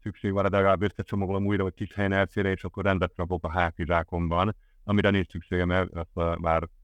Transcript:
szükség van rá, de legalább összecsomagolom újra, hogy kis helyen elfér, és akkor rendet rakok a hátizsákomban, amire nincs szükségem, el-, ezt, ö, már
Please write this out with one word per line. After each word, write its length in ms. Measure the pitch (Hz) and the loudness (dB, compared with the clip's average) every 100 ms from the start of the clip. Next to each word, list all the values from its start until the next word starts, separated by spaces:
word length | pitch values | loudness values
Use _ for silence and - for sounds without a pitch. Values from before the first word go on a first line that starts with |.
szükség 300 | 104 - 101 | -14 -6 -2
van 100 | 98 | 0
rá, 60 | 98 | 2
de 80 | 98 | 4
legalább 260 | 98 90 | 4 4
összecsomagolom 640 | 101 - - 101 95 98 101 | 0 -4 -6 -4 -2 -2 0
újra, 160 | 101 | 0
hogy 120 | 95 | -2
kis 200 | - 101 | -4 -8
helyen 180 | - 98 | -2 0
elfér, 320 | 98 95 104 | 2 0 0
és 200 | 98 95 | -2 -2
akkor 200 | 95 - | -6 -2
rendet 280 | 98 95 90 - | 0 2 0 -2
rakok 280 | 85 90 | -4 -4
a 60 | 80 | -2
hátizsákomban, 1080 | 90 85 - 82 85 82 87 85 85 101 - _ _ | 0 0 -2 -2 0 0 -2 -2 0 -2 -4 _ _
amire 260 | - 101 101 | -2 2 4
nincs 200 | 98 90 | 2 0
szükségem, 400 | 87 - 90 87 | -6 -4 -2 0
el-, 200 | 90 90 | 0 -2
ezt, 180 | 85 85 | -4 -8
ö, 200 | 87 85 82 | -4 -4 -2
már 320 | 85 82 82 - | 0 0 -2 -12